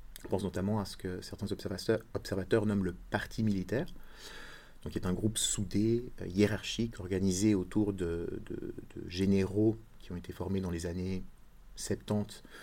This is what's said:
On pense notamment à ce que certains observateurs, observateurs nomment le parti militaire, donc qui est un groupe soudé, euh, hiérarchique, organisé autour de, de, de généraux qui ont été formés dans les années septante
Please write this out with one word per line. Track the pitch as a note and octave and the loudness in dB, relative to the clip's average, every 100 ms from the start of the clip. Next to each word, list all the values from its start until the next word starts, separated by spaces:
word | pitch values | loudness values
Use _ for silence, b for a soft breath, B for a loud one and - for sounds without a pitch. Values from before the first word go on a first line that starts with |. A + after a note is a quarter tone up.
| - - - | -14 -14 -2
On | |
pense | F#2+ | -2
notamment | F#2 F#2 G2 G#2+ | 0 0 0 0
à | F#2 | -2
ce | - | -6
que | F#2 F#2 | -6 -6
certains | - - G2 | -8 -6 -4
observateurs, | F#2+ F#2+ F#2+ - A2 - | -4 -4 -2 2 2 0
observateurs | - - F#2+ F#2 A2+ G#2 | -6 -2 -2 4 4 4
nomment | G2+ | 2
le | F2 E2 - | 2 -2 -2
parti | G2+ - - | -2 -2 0
militaire, | A2 F#2+ F2+ A#2+ F3+ B B B B B B B B B | 2 2 0 -2 -2 B B B B B B B B B
donc | F2 | -8
qui | - | -4
est | F#2 | -2
un | |
groupe | F2+ G#2+ - | 0 0 0
soudé, | - - F#2 G2+ A2 A#2 B2 - | 0 0 0 2 4 2 0 -8
euh, | F#2 | 0
hiérarchique, | F#2 G#2 G2+ - - A#2 A2 | 4 6 4 -2 -2 -2 -4
organisé | F2+ F#2+ G2 F2+ G#2+ G2 | -2 2 4 6 6 6
autour | F2+ G#2+ G#2 | 4 2 2
de, | G2 E2+ E2+ - - - | 2 0 0 -2 -6 -6
de, | - - - - - | -6 -6 -8 -10 -10
de | F2 | -6
généraux | F2+ G2 G2 F#2 G2+ A2 G#2+ - - | 2 4 6 4 4 4 4 -4 -16
qui | - | -10
ont | F2+ | -8
été | F2 | -8
formés | - F2+ F#2+ | -6 -2 0
dans | F#2 | 0
les | E2+ E2+ | -2 -2
années | F2+ F#2 F#2 - - - - - - | -2 -2 -2 -6 -12 -20 -20 -16 -8
septante | - G2+ - G#2+ G#2 - B B | -4 -4 0 0 -2 -8 B B